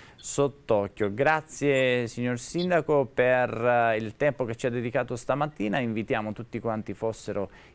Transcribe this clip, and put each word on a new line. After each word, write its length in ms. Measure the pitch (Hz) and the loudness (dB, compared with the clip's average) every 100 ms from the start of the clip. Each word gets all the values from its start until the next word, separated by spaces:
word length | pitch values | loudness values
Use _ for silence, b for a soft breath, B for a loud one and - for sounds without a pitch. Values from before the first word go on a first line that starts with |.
| B B | B B
sott'occhio. 1000 | - - 143 - - 107 101 - 104 | -6 0 0 -2 0 2 0 -2 -2
Grazie, 920 | 104 139 156 - - 143 135 131 123 117 | 2 2 2 -2 -2 2 4 4 2 -2
signor 300 | - 123 120 | -4 -4 -4
Sindaco, 680 | - 165 180 170 147 147 127 | -4 -4 0 0 2 2 2
per, 440 | - 127 127 120 | 2 4 4 2
eh, 460 | 110 120 120 117 110 | 0 2 4 4 2
il 200 | 110 - | -2 0
tempo 280 | 147 - | 0 0
che 100 | 120 | -4
ci 120 | 113 127 | -2 -2
ha 40 | |
dedicato 460 | 120 117 131 131 123 | -2 -2 -2 -2 -4
stamattina. 640 | - 135 151 - 208 170 | -2 -2 -2 -4 -2 -2
Invitiamo 560 | 120 110 104 117 107 | -2 -2 -2 -2 -2
tutti 260 | 107 117 117 | -8 -8 -6
quanti 320 | 113 110 104 | -4 -4 -6
fossero 560 | 98 113 107 - 101 95 B B | -4 -4 -4 -6 -6 -6 B B